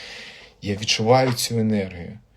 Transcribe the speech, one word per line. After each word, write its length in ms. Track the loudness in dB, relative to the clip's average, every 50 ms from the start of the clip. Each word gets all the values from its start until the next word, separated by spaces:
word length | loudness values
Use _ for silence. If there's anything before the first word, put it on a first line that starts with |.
| -16 -16 -16 -16 -16 -18 -18 -20 -20 -20 -16 -8 -4
я 120 | -4 -4
відчуваю 580 | -2 0 -2 0 2 4 6 6 6 6 4 2
цю 260 | 0 -2 -2 0 2
енергію. 600 | 2 2 2 0 0 -2 -6 -12 -12 -12 -14 -16 -20 _ _